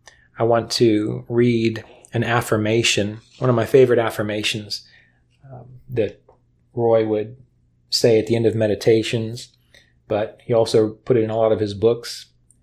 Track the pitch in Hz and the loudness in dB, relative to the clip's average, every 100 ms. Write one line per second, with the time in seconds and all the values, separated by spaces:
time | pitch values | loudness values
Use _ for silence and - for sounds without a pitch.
0 | - - _ - 117 117 110 - 117 107 | -20 -20 _ -4 0 0 -2 0 2 2
1 | 107 123 123 120 123 117 113 110 - - | -2 -6 -4 0 2 2 -2 -4 -10 -20
2 | - 117 117 117 113 110 107 113 113 - | -8 -6 -2 -2 0 -2 0 0 0 0
3 | 101 110 - - 127 117 113 139 127 117 | -2 -6 -18 -4 0 0 2 4 4 4
4 | 113 - 107 107 104 110 101 - - _ | 0 -4 -6 -4 -4 -6 -8 -12 -14 _
5 | _ _ _ _ 135 123 123 127 - 120 | _ _ _ _ -20 -20 -20 -20 -8 -4
6 | 101 - _ _ _ _ _ 120 117 113 | -4 -6 _ _ _ _ _ -2 2 2
7 | 110 107 110 123 _ _ _ _ _ - | 2 -2 -6 -12 _ _ _ _ _ 0
8 | 123 110 107 113 113 113 110 101 - 110 | 4 4 2 0 0 2 0 0 2 2
9 | 107 117 110 120 - _ _ _ _ _ | 2 -4 -6 -10 -16 _ _ _ _ _
10 | - 104 110 - - 113 113 117 110 - | -6 -4 -4 -8 -2 0 2 2 2 -2
11 | - 123 110 113 110 104 107 98 110 120 | 0 0 0 0 0 0 -2 0 0 0
12 | - - - _ _ _ | -6 -16 -20 _ _ _